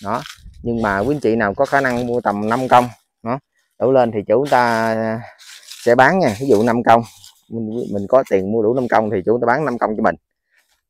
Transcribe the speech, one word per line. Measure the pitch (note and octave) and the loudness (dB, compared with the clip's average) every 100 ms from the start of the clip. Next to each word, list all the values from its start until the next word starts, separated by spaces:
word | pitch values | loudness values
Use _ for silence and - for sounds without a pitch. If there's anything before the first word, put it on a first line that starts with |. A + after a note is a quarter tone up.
đó. | G2+ A#2 C#3+ - - - | -8 -8 -8 -18 -20 -12
Nhưng | A#2+ A#2 | -6 -2
mà | G#2+ G2 | -2 0
quý | A2 | -2
anh | D3 | -2
chị | A#2 A2+ | 0 0
nào | G#2 | 0
có | G2 | -2
khả | C3+ C#3 | -2 0
năng | C3+ A#2+ B2 | -2 -2 -2
mua | A#2+ | -2
tầm | G#2+ G2+ G#2+ | -2 -4 -2
năm | A#2+ B2+ | -2 4
công, | B2 A#2+ - _ _ | 4 2 -6 _ _
đó, | A#2 B2+ _ _ _ - | -8 -8 _ _ _ -4
đổ | A#2 | 2
lên | C3+ A#2 | 2 2
thì | A2 G2 | 0 0
chủ | A2 | 0
người | C#3+ | 2
ta | C3 A#2+ A2+ A2+ A2 A2 A2+ A2 - - - - - | 0 2 0 0 -2 -4 -6 -10 -20 -20 -20 -20 -4
sẽ | A#2 | 2
bán | B2 C3 F#3+ | 6 6 4
nha. | D3+ G#2 | 0 0
Ví | C#3 | 2
dụ | G#2 | 2
năm | A#2+ A#2 | 2 0
công, | A#2+ A#2 A#2 - - _ - | 4 4 2 -14 -20 _ -14
mình, | A2+ A2 A2+ - | -10 -8 -8 -6
mình | G2+ G2 | -6 0
có | B2+ - | 0 2
tiền | G2 F#2+ | -2 -2
mua | A2+ | 0
đủ | G#2 | 0
năm | C3 B2 | 0 0
công | A2 A2 | 0 0
thì | G#2 F#2 | -2 0
chủ | |
người | A#2+ | 0
ta | A#2+ | 0
bán | B2+ | 0
năm | D3 A#2+ | -2 -2
công | G#2 G#2+ | -4 0
cho | |
mình. | G#2 E2 _ _ _ _ _ _ _ | -2 -2 _ _ _ _ _ _ _